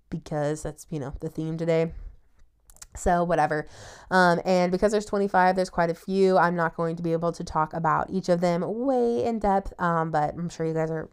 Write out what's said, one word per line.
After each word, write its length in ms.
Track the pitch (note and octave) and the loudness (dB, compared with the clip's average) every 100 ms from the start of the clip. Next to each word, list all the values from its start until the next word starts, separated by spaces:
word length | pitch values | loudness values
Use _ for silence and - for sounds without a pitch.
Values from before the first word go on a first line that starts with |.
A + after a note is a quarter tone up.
| _ | _
because 520 | E3+ - D3+ D3 D#3 | -12 -8 -4 -4 -4
that's, 240 | E3 D3 - | -8 -12 -10
you 100 | D#3 | -8
know, 140 | C3+ - | -8 -8
the 80 | D#3+ | -10
theme 280 | - D#3+ D#3+ | -8 -6 -4
today. 360 | E3 E3 E3 - - - _ _ - _ _ - - - | 0 0 0 -4 -16 -18 _ _ -20 _ _ -20 -20 -6
So 280 | - F3 | 0 2
whatever. 440 | F3 D#3+ D3+ D3+ D3+ - - - - | 2 2 2 0 -6 -14 -20 -20 0
Um, 300 | F#3 F3+ E3+ | 4 6 4
and 280 | - F#3 F3+ | 2 2 2
because 180 | F#3 G#3 | 2 2
there's 160 | G#3+ G#3 | 2 -2
twenty-five, 480 | G3+ G3+ F#3+ F#3 | -2 0 4 4
there's 160 | F#3 F#3 | 4 0
quite 200 | - E3+ | 0 0
a 40 | |
few. 420 | E3+ - F#3+ F#3+ F#3 | -2 -2 2 4 6
I'm 200 | E3+ F3 | 4 2
not 200 | E3 E3 | -2 -2
going 200 | E3+ E3 | -4 -2
to 60 | |
be 100 | E3+ | -2
able 180 | E3 E3+ | 0 -2
to 140 | E3+ | -4
talk 280 | F3 E3 D#3 | -6 -4 -4
about 360 | E3 E3 D3+ - | -2 0 0 0
each 180 | F#3+ F3 | -4 0
of 120 | F3 | 0
them 240 | F3 E3+ E3 | 2 0 -2
way 580 | G#3+ C4 B3+ A#3+ A#3+ | -4 0 2 2 0
in 140 | A#3 A3+ | -2 -2
depth, 340 | G3+ G3 F#3+ - | 0 0 -2 -4
um, 300 | F3 E3+ D#3+ | -2 0 0
but 240 | D#3 D3+ | 0 -2
I'm 140 | - E3+ | -4 -8
sure 180 | - E3 | -4 -4
you 80 | |
guys 160 | D#3+ D#3+ | -2 -2
are, 180 | D#3+ - | -4 -8